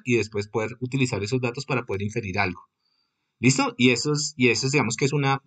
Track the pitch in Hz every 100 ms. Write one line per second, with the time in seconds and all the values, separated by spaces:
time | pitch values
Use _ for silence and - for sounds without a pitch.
0 | - 120 107 104 104 117 110 123 127 135
1 | 127 101 104 131 123 120 - 127 123 98
2 | 104 107 92 92 95 87 - _ _ _
3 | _ _ _ - 120 131 277 - 123 117
4 | 151 147 147 - 123 110 131 143 113 -
5 | 139 147 139 123